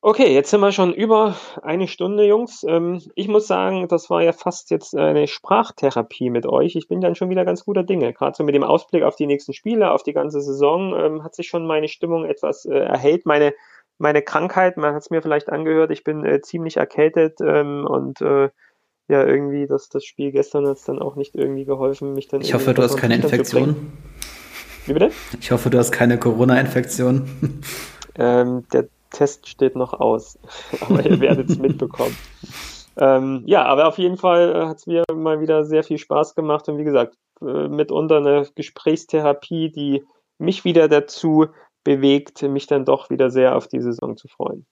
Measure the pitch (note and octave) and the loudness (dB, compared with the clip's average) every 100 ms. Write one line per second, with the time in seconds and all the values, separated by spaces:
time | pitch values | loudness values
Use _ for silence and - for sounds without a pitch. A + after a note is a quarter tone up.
0 | G#3 G#3+ B3+ C3+ - F3 G3+ G3 F#3 - | 2 4 6 4 4 2 2 2 0 0
1 | A3 A3 G#3+ F#3+ - - - G#3 F#3 - | 2 4 2 -2 -12 -14 -6 -4 -4 -4
2 | F3+ G#3 G#3 G#3+ A#3+ - D#3 E3 E3+ F3+ | -4 2 4 4 0 -8 -2 -2 -2 -6
3 | D#3 - G3 G#3 G#3+ F#3 F#3+ F#3+ F3+ E3+ | -10 -10 0 0 0 -2 0 -2 -2 -4
4 | - F3 E3 E3+ - F3 - E3 - D3 | 0 2 2 0 -6 -8 -4 -6 -4 -2
5 | D#3 D3+ D3 - - G#3 A3+ - C#3 B2+ | 2 2 0 -4 0 0 0 -2 -2 -2
6 | A2+ - B2+ A#2+ B2+ C3 D#3 E3 - F3+ | -6 -6 -4 -2 0 0 0 -2 -6 -2
7 | F3+ E3+ F3+ F#3 F3+ F3 - G3+ F3+ F#3+ | -2 -2 -4 -2 -2 -4 -4 -4 -2 -2
8 | A#2+ A#2 C#3+ - D3+ C#3+ C#3 D#3+ - F3 | -2 -2 -6 -2 0 0 2 0 0 0
9 | D3+ - D3 C#3+ - C3+ G#3+ A3+ F#3+ D3+ | 0 -2 -2 -2 -4 -10 -4 0 2 0
10 | - E3 D3 D3 C#3+ C#3 C#3+ E3 F#3+ F3 | -2 -4 -4 -6 -6 0 2 2 -2 -2
11 | D#3 D#3 D#3 - E3+ F3 E3 D#3 D3+ - | -2 -4 -12 -14 -8 -6 -2 -2 -4 -6
12 | E3+ E3 D#3+ D3 D3+ C#3+ - C#3 C#3 C3+ | -4 -4 -4 -6 -4 -6 -2 -2 0 0
13 | C3+ E3+ D#3+ D3 D3 C#3+ _ - _ _ | 2 2 2 4 4 0 _ -20 _ _
14 | D3+ D3+ D3 D3+ F3 F#3+ F#3 F3+ D3+ D3 | 0 0 0 -2 -2 2 0 2 -2 -4
15 | - E3 D#3+ D3+ - D3 D#3+ D#3+ D#3+ D#3+ | -4 -4 0 -2 -2 -4 0 2 2 -2
16 | - D3+ D3+ C#3+ C#3+ E3+ E3 - - - | -6 -4 0 0 -2 -8 -6 -4 -4 2
17 | D#3 E3 D#3+ D#3 D#3 D3+ D3 C#3+ D3 C#3 | 2 4 0 0 0 2 0 -4 -4 -4
18 | C3+ C3+ - C#3 C#3 _ _ _ _ _ | -4 -4 0 2 0 _ _ _ _ _
19 | _ C#3+ C3+ C3+ C#3+ C#3+ C#3+ C#3 - C#3+ | _ 2 4 2 0 -4 -2 -4 -4 -10
20 | C#3 - C#3+ C#3 C#3 D3 C#3+ C#3 - C#3 | -10 -8 -4 -2 -2 -2 -2 -4 -6 -6
21 | C#3+ C#3 C#3 C#3 C#3 C#3 C3+ C3+ C3+ C#3 | -8 -8 -10 -4 -4 -4 -6 -2 -2 -4
22 | C#3+ C#3 C#3 C#3 C#3 C3+ C3+ B2+ B2 C3+ | -6 -8 -6 -6 -2 -2 0 2 0 0
23 | A#2+ A#2 A2 B2 - B2 C#3 D3+ - - | 0 0 2 0 0 0 0 -2 -6 -16
24 | - - - - - - - - - D3 | -20 -18 -18 -18 -20 -20 -20 -20 -4 0
25 | G3+ - - - - B2 C3 B2 A#2 - | 0 0 -14 -14 -2 0 2 2 2 2
26 | A#2+ A#2+ B2 A2 B2+ B2+ C3+ B2+ B2 - | 2 2 0 2 4 4 2 -2 -4 -2
27 | B2+ C3 C3+ - D3 - - - - - | 0 0 -2 -6 -6 -6 -12 -14 -14 -18
28 | - - A#2+ B2 B2 B2+ A#2+ C3 C3 _ | -20 -2 2 4 2 -2 0 0 0 _
29 | _ - C#3+ - - - C3+ C3 B2+ - | _ -2 -2 -2 -20 -2 -2 0 -6 -2
30 | A#2+ A2+ - - - - - - - F#3 | 0 0 -4 -20 -20 -20 -12 -10 0 2
31 | D#3 D#3 C3 C3 C3 D3 C3+ - C3 - | 4 4 4 2 0 0 0 -2 -6 -4
32 | - - - - - - - - - - | -6 -6 -18 -20 -20 -18 -18 -20 -18 2
33 | C3+ C3 C3+ C3+ A2 F#3 B2+ C3+ D#3+ D#3 | 4 4 2 -6 2 2 4 4 4 4
34 | F3+ F3+ F#3 F3 F3 E3+ D#3+ D#3 - E3+ | -2 0 2 4 4 2 -2 -6 -4 -2
35 | E3+ D#3+ D#3+ D#3 D#3+ D#3 D3+ D#3 D3+ D3+ | -2 -2 -2 -2 0 0 2 0 0 -6
36 | - D3 D3+ - D#3 D3+ D3+ D3 D3+ C3+ | -2 -2 -2 -4 -2 -2 -2 -6 0 0
37 | A#2 _ _ _ D3+ C3+ D3 D3 D3 D3+ | 0 _ _ _ -8 -4 -4 -2 -2 -2
38 | D#3 D#3 C#3+ C#3+ C#3+ - D3+ - - D#3 | 2 2 4 2 0 -8 -14 -6 -2 -2
39 | - D#3+ D3+ C#3+ - E3 D#3+ D#3 C#3+ C#3 | -2 -2 0 -2 -4 -4 -4 -4 -4 -4
40 | C#3 _ _ _ D#3+ F#3+ F3+ E3 D#3 D3 | -4 _ _ _ -4 -2 2 4 6 4
41 | C#3+ - E3 D#3 D#3 _ _ _ - C#3 | 2 -4 2 4 4 _ _ _ 0 2
42 | C#3 C#3 C#3+ - C#3+ C#3 - C#3+ C3 C3+ | 4 2 0 -8 -4 -4 -2 -2 2 0
43 | - B2+ C3 B2+ C3 C#3 - B2+ A#2+ A#2+ | 0 0 0 4 2 2 -2 -4 -4 -2
44 | - A2+ - _ C3+ - - | -4 -4 -14 _ -8 -8 -16